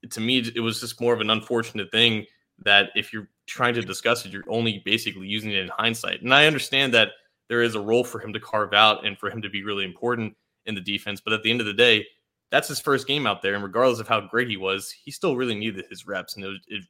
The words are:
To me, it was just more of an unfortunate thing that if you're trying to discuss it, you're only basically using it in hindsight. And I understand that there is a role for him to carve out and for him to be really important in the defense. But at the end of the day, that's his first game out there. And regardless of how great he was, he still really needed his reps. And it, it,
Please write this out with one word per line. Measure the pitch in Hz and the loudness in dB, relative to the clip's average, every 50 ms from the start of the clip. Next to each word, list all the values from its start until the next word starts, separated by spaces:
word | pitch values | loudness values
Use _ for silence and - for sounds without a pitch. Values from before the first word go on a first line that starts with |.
| - - | -14 -12
To | - 117 | -8 -4
me, | 110 120 131 131 | -2 0 2 0
it | 117 117 113 117 | 0 -2 -4 -2
was | 117 113 113 - | -2 -2 -2 -4
just | - 113 - - | -8 -10 -8 -2
more | 120 120 | 2 2
of | 120 110 | 2 2
an | 107 107 | 2 0
unfortunate | 110 107 110 - 120 117 113 - - 107 98 92 | 0 0 0 -2 -2 -2 -2 -2 -6 -8 -8 -2
thing | - 110 117 117 110 107 104 - _ _ _ _ _ _ | 4 4 4 6 4 2 -4 -8 _ _ _ _ _ _
that | - 101 101 101 98 - - | 4 6 8 8 8 6 0
if | 110 98 - | -4 -4 -4
you're | - 107 101 _ _ _ _ | -10 -12 -12 _ _ _ _
trying | - - - 123 123 120 | -16 -4 0 0 0 2
to | 120 | 0
discuss | 110 95 95 - - 117 120 117 - | -4 -4 -8 -2 0 0 0 0 -2
it, | 95 | -10
you're | 92 98 - - | -12 -12 -8 -4
only | 110 117 117 117 104 98 - | -4 -2 0 -2 -2 -4 0
basically | 98 107 113 - 110 92 95 95 | 0 0 0 0 -4 -8 -8 -10
using | 98 104 107 104 107 | -6 -6 -6 -4 -2
it | 101 95 | -4 -4
in | 92 87 | -4 -4
hindsight. | - - 110 117 113 117 - 95 90 - | -4 -2 -2 -2 -2 -2 -6 -6 -6 -6
And | - 123 | 0 4
I | 131 143 151 | 6 6 6
understand | 156 156 135 - - - 135 139 131 117 | 6 4 0 -4 -2 0 0 0 4 4
that | 113 110 101 - _ _ _ _ _ _ _ | 4 4 4 0 _ _ _ _ _ _ _
there | 117 120 | 0 0
is | 117 117 110 | 0 0 0
a | 110 | -4
role | 101 104 113 123 123 | -2 2 2 2 2
for | - - 110 | 0 -6 -12
him | - 110 | -12 -10
to | 104 110 | -10 -10
carve | - - - 107 104 92 | -10 -4 -2 -2 -2 4
out | 101 101 110 107 107 - - | 6 6 8 8 6 2 -2
and | 107 101 - | -8 -8 -6
for | - 101 | -8 -8
him | 101 113 | -8 -6
to | 104 101 | -10 -8
be | 101 101 | -8 -8
really | 95 104 104 98 98 | -6 -4 -4 -4 -4
important | 92 90 - - 120 123 117 110 110 - _ _ _ _ _ _ | -6 -8 -6 -2 -2 -2 -2 -4 -8 -10 _ _ _ _ _ _
in | 110 110 | -10 -10
the | 98 | -8
defense. | 90 98 101 98 - 104 101 95 | -6 -6 -6 -6 -6 -8 -10 -8
But | _ - 110 | _ -2 -2
at | 107 | 0
the | 107 113 | 0 0
end | 117 123 | 0 0
of | 113 | -2
the | 104 101 | -4 4
day, | 107 120 120 113 107 104 - _ _ _ _ _ _ _ _ | 4 6 6 6 4 2 -4 _ _ _ _ _ _ _ _
that's | - 143 151 - | 0 0 0 0
his | 147 - | -8 -6
first | - 156 139 127 - | 0 0 0 0 0
game | - 139 151 139 | -2 -4 -2 0
out | 110 98 90 | -2 -2 -2
there. | - 98 101 | -2 -4 -2
And | 101 | -2
regardless | 101 95 92 113 127 131 120 110 | -6 -4 0 2 2 2 2 0
of | 110 - | -2 -2
how | 117 107 | -2 -2
great | 101 95 - 117 123 123 | -2 -2 -2 -2 -2 -2
he | 107 | -4
was, | 92 95 95 98 98 98 - | -4 -2 -4 -4 -4 -6 -10
he | - _ _ 143 | -16 _ _ -18
still | 143 - - 180 135 | -12 -4 -2 -2 0
really | 123 127 123 110 | 0 -2 -2 -4
needed | 101 107 110 101 95 92 - | -4 -4 -6 -6 -8 -12 -14
his | - 180 - | -16 -18 -12
reps. | - 101 92 92 - - | -8 -8 -8 -8 -8 -14
And | 104 98 | -12 -10
it, | 98 98 95 _ _ | -10 -10 -12 _ _
it, | 107 104 92 _ | -14 -14 -14 _